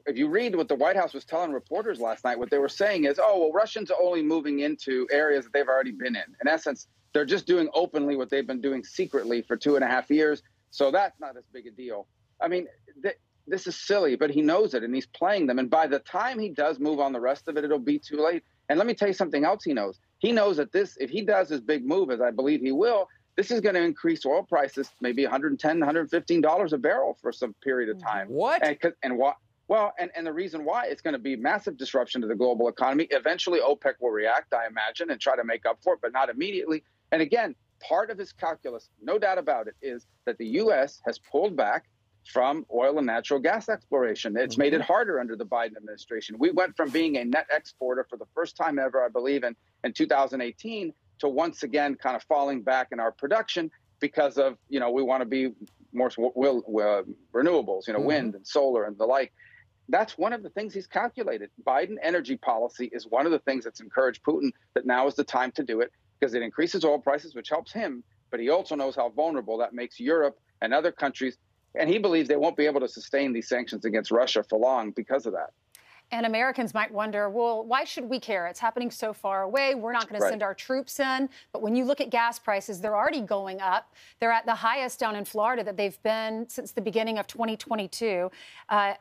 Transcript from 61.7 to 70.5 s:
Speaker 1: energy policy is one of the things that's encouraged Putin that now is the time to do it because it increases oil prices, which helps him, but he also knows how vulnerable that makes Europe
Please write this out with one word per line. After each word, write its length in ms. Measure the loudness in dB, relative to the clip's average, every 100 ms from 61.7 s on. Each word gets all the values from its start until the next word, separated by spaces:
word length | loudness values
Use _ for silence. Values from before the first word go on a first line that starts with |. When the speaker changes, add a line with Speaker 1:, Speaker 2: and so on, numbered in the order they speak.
| 0 0 -2
Speaker 1:
energy 340 | 0 0 -2 -4
policy 540 | 0 0 -2 -4 -8
is 140 | -8 -2
one 180 | 0
of 80 | 2
the 60 | 2
things 260 | 0 -4
that's 160 | -6 -14
encouraged 420 | -4 2 2 2
Putin 280 | -2 0 -2 -4 _
that 100 | -2
now 220 | 2 2 2
is 80 |
the 100 | 0
time 260 | -2 0 -2
to 100 | -4
do 180 | -4 -2
it 120 | -2 _ _ _
because 140 | 0
it 80 | 0
increases 420 | -4 -2 -2 2
oil 140 | 2 2
prices, 360 | 2 -2 -4
which 140 | -14 -4
helps 240 | -4 -4
him, 320 | -8 -6 -8 -14 _ _
but 80 | -4
he 120 | 2
also 240 | 2 0
knows 220 | -4 -4 -2
how 120 | -2
vulnerable 480 | 0 0 -2 -4 -2
that 160 | -2
makes 260 | -4 -10 -6
Europe 400 | 0 2 2 0 _